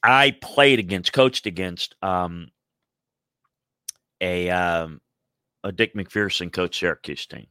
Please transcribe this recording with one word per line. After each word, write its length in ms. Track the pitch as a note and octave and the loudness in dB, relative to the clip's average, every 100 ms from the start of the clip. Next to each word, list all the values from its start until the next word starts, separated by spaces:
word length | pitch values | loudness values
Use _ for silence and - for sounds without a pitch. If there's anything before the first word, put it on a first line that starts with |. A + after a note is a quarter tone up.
I 320 | A2+ C3 C#3 C3+ | 6 6 4 2
played 380 | - - C#3 B2+ | -6 4 6 6
against, 340 | F#2 F#2+ F2 | 2 -2 -2
coached 320 | - C3 B2+ G#2+ | 2 2 2 -8
against, 500 | F2 F#2 F2 - _ | -6 -8 -8 -10 _
um, 480 | F#2+ F#2 F2 E2+ E2+ _ _ _ _ _ _ _ _ _ _ _ _ _ - - _ _ | -2 -2 -2 -8 -16 _ _ _ _ _ _ _ _ _ _ _ _ _ -20 -20 _ _
a, 300 | F2+ F2+ F2+ | -4 -2 -2
um, 500 | F2+ F2+ E2+ D#2+ D#2 _ _ _ _ _ _ | 0 0 -2 -4 -12 _ _ _ _ _ _
a 80 | G2 | -12
Dick 220 | F2+ A2 | -2 -2
McPherson 580 | G#2 F#2+ - G#2 - F2+ | -2 -6 -2 -2 -2 -6
coached 280 | - F2+ - | -2 -4 -2
Syracuse 460 | F2 D#2 - C#2+ - | -4 -4 -8 -14 -14
team 220 | C#2 - | -18 -20